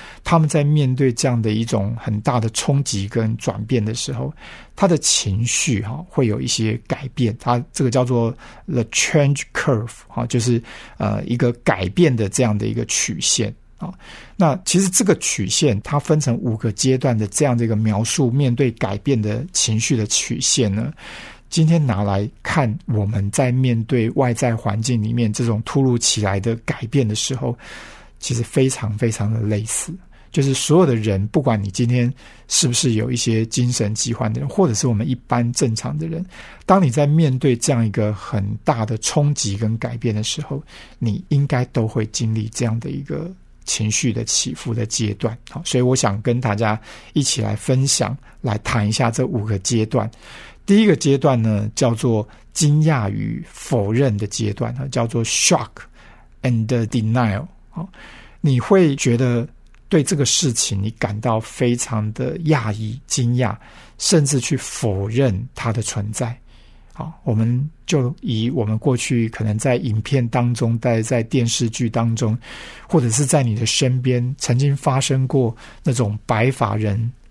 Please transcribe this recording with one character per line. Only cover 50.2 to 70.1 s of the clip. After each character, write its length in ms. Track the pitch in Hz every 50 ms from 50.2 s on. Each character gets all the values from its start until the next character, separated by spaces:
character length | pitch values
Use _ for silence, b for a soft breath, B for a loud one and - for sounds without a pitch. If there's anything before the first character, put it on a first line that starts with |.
| B B B B B B B B -
第 100 | - 196
一 100 | 214 226
个 80 | 208 160
阶 220 | - - 143 139
段 240 | 135 156 147 131 117
呢， 300 | 113 113 107 101 104 107 -
叫 200 | - 139 120 117
做 340 | 110 - 123 113 107 107 B B B B B
惊 320 | - - 156 147 147 151 156
讶 240 | 160 151 127 107 98
与 340 | 101 107 104 107 110 - - -
否 420 | - - - - 147 113 101 101
认 260 | 110 123 143 127 104 98
的 80 | 107
阶 260 | 101 - - 113 101
段， 220 | 101 - 120 117 120 131 135 135
叫 160 | - 131 117
做 180 | 117 - 120 113
shock 460 | - - - - - 180 - 110 - - - - b b b b b b b b b b -
and 240 | - 127 120 113 110
denial。 800 | 110 123 120 113 110 - 120 107 110 113 127 120 107 95 104 156 - - - - - - - - - B B B B B B B B B B
你 200 | - 147 131 123
会 340 | - - 208 190 180 151 139
觉 200 | 131 - 131 120
得 300 | 117 131 123 123 117 123 - - - - - - - - -
对 120 | 190 160
这 120 | 135 - 180
个 80 | 143 135
事 280 | - - - 175 135
情 300 | 113 - - - 104 98
你 80 | 101 110
感 260 | - - - 101 101 107
到 180 | - 123 113 110
非 360 | 110 - - - 131 120 120
常 340 | 120 - - 123 110 107 107 107
的 240 | - 127 135 151 175
讶 320 | 165 151 156 131 113 110
异、 260 | 101 107 110 107 117 135 -
惊 300 | - - - 120 117 123
讶， 200 | 123 127 101 107 B B B B B B B B -
甚 260 | - - 196 160 147
至 160 | 135 147 131
去 160 | - - 151
否 520 | 123 - - - - - 110 95 95 98 107
认 380 | 110 127 139 123 95 95 123 131 -
它 180 | - - 120
的 100 | 104 113
存 280 | 107 - - 107 104 107
在。 280 | 107 - 123 113 123 - b b b b b b b b b b
好， 260 | b - - 160 - -
我 100 | - -
们 380 | 110 107 113 117 123 123 143 156 - - -
就 280 | - 175 143 123 120 156 -
以 300 | - - 117 110 113 120
我 140 | 156 131 107
们 120 | 107 110
过 180 | 110 - 147 127
去 320 | 117 - - 131 117 113 113
可 140 | - - 113
能 120 | 107 104
在 200 | 110 - 135 120
影 220 | 127 - 117 107 110
片 240 | - -